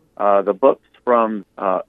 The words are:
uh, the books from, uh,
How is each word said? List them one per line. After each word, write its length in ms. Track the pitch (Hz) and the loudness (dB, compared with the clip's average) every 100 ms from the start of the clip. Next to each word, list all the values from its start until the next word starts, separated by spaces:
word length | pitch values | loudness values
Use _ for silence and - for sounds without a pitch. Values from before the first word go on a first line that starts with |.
| _ - | _ -6
uh, 280 | 101 101 | 0 0
the 100 | 95 | 0
books 340 | 95 135 - _ _ | 0 0 0 _ _
from, 400 | - 120 113 107 92 - | 0 2 2 -4 -12 -8
uh, 240 | 98 92 | -4 -4